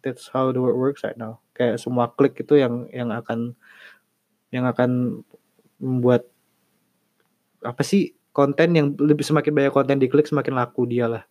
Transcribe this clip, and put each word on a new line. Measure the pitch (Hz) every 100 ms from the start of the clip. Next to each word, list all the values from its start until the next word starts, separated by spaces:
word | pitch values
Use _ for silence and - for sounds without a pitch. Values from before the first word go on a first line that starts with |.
That's | 151 120 -
how | 135 131
the | 127
world | 127 123
works | 131 139
right | - 120
now. | 110 117 _
Kayak | - 123 117
semua | - 123 117
klik | - 139 -
itu | - 147
yang, | 127 120 120
yang | 123 120
akan, | 110 117 117 120 127 _ - - _ _ _ _ _ _
yang | 127 127
akan | 120 127 127 123 - - _ _ _ _ _
membuat, | 131 127 123 123 - _ _ _ _ _ _ _ _ _ _ _ _ _
apa | 113 123
sih, | - 196 165 _ _
konten | - 139 143 165
yang | 170 143 143
lebih, | 147 151
semakin | 143 156 147
banyak | 147 139 139
konten | 135 139
diklik, | 131 143 147
semakin | 147 135 131
laku | 123 - 120
dia | 120 117
lah. | 113 -